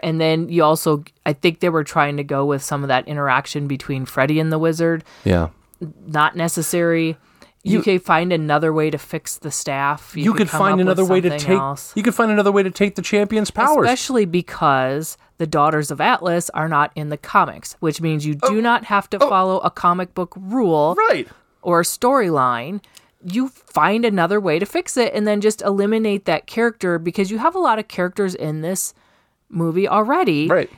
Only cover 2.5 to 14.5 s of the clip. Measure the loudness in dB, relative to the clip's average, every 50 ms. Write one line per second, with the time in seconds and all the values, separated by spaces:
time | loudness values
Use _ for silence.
2.5 | -2 -2 -4 -4 -6 -4 -2 0 0 0 -2 -2 -4 -4 0 0 0 0 0 -2
3.5 | -6 -6 -6 -6 -6 -6 -6 -6 -6 -6 -6 -4 -2 0 0 2 2 0 0 0
4.5 | 0 0 0 0 0 0 0 0 0 -2 -4 -10 -16 -6 0 2 2 2 2 0
5.5 | -4 _ _ _ _ -16 -16 -16 -16 -16 -12 -6 -2 0 0 0 0 -2 -4 -4
6.5 | -2 -4 -4 -2 -2 0 0 2 2 0 0 -2 -4 -6 _ _ _ _ -20 -20
7.5 | _ _ -2 0 0 2 2 2 0 0 2 2 0 2 2 0 0 -2 0 0
8.5 | 0 2 2 2 0 0 0 0 -2 -4 -6 -8 -10 -10 -10 -10 -12 -12 -10 -10
9.5 | -8 -8 -6 -6 -4 -2 -2 -2 -2 -4 -8 -12 -6 -2 0 0 2 2 0 0
10.5 | 0 0 2 2 2 2 2 2 2 2 2 2 2 2 2 2 0 -2 0 0
11.5 | 2 2 0 -2 -6 -8 -10 -8 -6 -2 0 0 2 2 2 2 2 2 4 4
12.5 | 4 2 2 0 0 0 -2 -2 -2 -4 -4 -2 0 0 0 0 0 -2 -2 -2
13.5 | 0 0 2 4 4 4 4 2 2 0 -2 -2 0 0 2 2 0 -2 -2 -4